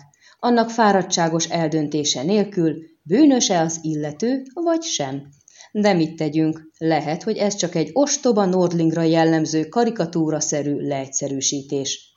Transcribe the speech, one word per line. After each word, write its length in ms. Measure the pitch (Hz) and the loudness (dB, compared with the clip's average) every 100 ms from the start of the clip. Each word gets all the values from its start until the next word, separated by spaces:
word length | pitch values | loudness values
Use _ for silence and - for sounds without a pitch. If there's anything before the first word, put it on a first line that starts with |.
| - _ _ _ | -16 _ _ _
Annak 300 | 240 240 226 | 0 2 2
fáradtságos 800 | 240 214 196 185 - 165 165 - | 4 4 4 2 0 0 0 -2
eldöntése 720 | 170 160 156 147 151 147 135 | -2 0 0 -2 -2 -2 -2
nélkül, 520 | 147 214 202 196 160 156 - _ | 0 2 0 0 -2 -2 -10 _
bűnös-e 560 | 147 214 311 254 - 180 | -2 4 6 6 2 2
az 200 | 160 - | 0 -2
illető, 640 | 160 151 151 147 226 262 262 | -6 -4 -4 -4 -2 -2 -6
vagy 280 | - 339 330 | -4 -2 0
sem. 480 | 320 - 135 139 139 - _ - - | -2 -6 -4 -8 -12 -20 _ -20 -10
De 220 | 214 208 | 0 2
mit 220 | 180 156 - | 2 0 -2
tegyünk? 560 | 156 156 156 156 - - | -4 0 0 -2 -10 -6
Lehet, 460 | 160 156 147 170 | 0 0 0 -4
hogy 140 | - 214 | -4 -2
ez 180 | 202 208 | -2 -2
csak 200 | 170 170 | -4 -2
egy 140 | 151 | -2
ostoba 520 | 202 285 - 254 208 190 | 0 0 2 0 2 2
Nordlingra 560 | 185 170 170 160 165 | 2 2 2 0 2
jellemző 640 | 165 165 165 160 156 156 156 | 2 4 4 4 0 -2 -2
karikatúraszerű 1080 | 233 233 226 170 170 156 151 - 151 143 143 | 0 0 0 -2 -2 -2 -2 -2 -4 -2 -4
leegyszerűsítés, 1300 | 143 139 135 - 143 139 135 143 135 143 135 - - | -4 -4 -6 -6 -6 -4 -4 -4 -4 -6 -4 -8 -14